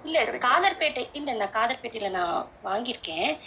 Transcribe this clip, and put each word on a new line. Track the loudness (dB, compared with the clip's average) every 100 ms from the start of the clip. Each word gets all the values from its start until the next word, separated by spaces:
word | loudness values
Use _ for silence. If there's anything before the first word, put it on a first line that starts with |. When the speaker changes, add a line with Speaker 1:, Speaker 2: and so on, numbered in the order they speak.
Speaker 1:
இல்ல, | 0 2
Speaker 2:
கிடைக்கும். | 2 2 4
Speaker 1:
காதர்பேட்டை | 6 4 2 0 0 -6
இல்ல, | -6 -4
நான் | -2 0
காதர்பேட்டையில | 0 0 0 -6 -6 -2
நான் | 0 0 -2 -4 -8
வாங்கியிருக்கேன். | -4 -2 -2 -6 -6 -2 -2 -2